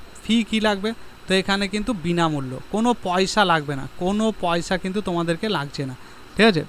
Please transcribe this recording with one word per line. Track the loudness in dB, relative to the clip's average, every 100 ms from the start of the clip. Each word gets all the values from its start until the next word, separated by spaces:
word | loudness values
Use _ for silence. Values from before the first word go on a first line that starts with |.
| -8 -10
ফি | 0 2
কী | 2 0
লাগবে, | 2 0 -4 -6 -12 -12
তো | 0 0
এখানে | 2 0 0
কিন্তু | -2 -2 -2
বিনামূল্য, | 0 2 2 0 -4 -8 -4
কোনো | 0 2 0 0
পয়সা | 0 2 4
লাগবে | 4 4 0 -6
না, | -6 -4
কোনো | 0 2 0 0
পয়সা | 0 0 0 -2
কিন্তু | -2 -4 -2
তোমাদেরকে | 0 0 -2 -2
লাগছে | -2 -4 -6 -6
না, | -8 -14 -18 -4
ঠিক | 4 6
আছে? | 6